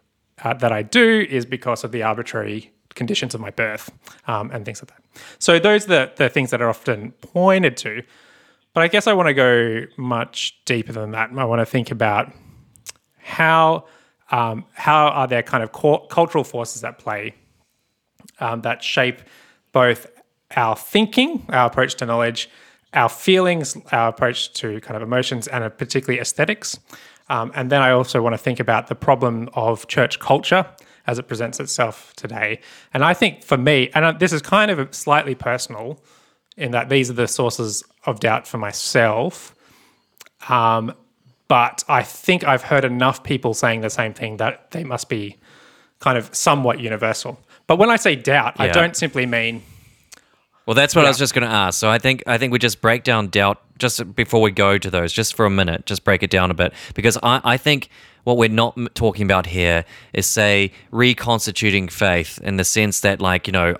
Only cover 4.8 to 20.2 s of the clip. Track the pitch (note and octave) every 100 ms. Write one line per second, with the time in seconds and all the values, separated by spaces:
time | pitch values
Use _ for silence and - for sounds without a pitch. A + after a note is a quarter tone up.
4.8 | - _ _ - - - - E3+ F#3 G#3+
5.8 | G#3 E3 B2+ - C3 - B2+ A#2+ A#2 A2
6.8 | - A2 A2 - - F3 F#3 F#3+ E3 B2
7.8 | A#2+ A2 - _ _ _ _ _ _ -
8.8 | E3+ G3+ G#3+ G3+ E3+ C#3 B2+ A#2+ A#2 A2+
9.8 | C3+ - B2+ A#2+ - - - - - A#2+
10.8 | A2 A2 G#2+ G#2+ A2+ B2+ B2 A#2 A2+ B2+
11.8 | A#2 A2+ A2 G#2 - - - - _ _
12.8 | - - _ _ - - D#3+ D#3+ D#3+ E3
13.8 | - _ _ _ _ A#2+ A#2 A2 - -
14.8 | - D3+ D3+ C#3 C3 B2 - B2+ A2 -
15.8 | D3+ D3+ - - E3+ D#3 B2+ A#2+ A#2 A#2
16.8 | A#2 A#2 - G#2 G#2+ - _ _ _ _
17.8 | _ _ _ _ - _ A#2 A#2 A#2 A2+
18.8 | - - B2+ B2 - _ _ _ _ C3+
19.8 | B2 A2+ - _